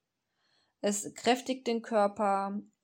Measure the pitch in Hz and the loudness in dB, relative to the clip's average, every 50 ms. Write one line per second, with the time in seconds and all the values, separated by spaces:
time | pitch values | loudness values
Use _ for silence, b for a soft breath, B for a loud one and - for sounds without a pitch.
0 | _ _ _ _ _ _ _ _ _ _ _ _ _ _ _ _ - 208 202 202 | _ _ _ _ _ _ _ _ _ _ _ _ _ _ _ _ -2 -2 -2 -2
1 | - - - - - 233 240 254 - - 262 262 - - 233 233 226 - 233 214 | -4 -8 -10 -4 2 2 2 2 2 -4 -6 -4 -2 -2 -2 -2 -2 0 2 2
2 | 202 202 202 - 214 202 196 196 196 196 196 208 208 - _ _ | 2 2 2 2 0 2 2 2 0 -2 -4 -6 -8 -10 _ _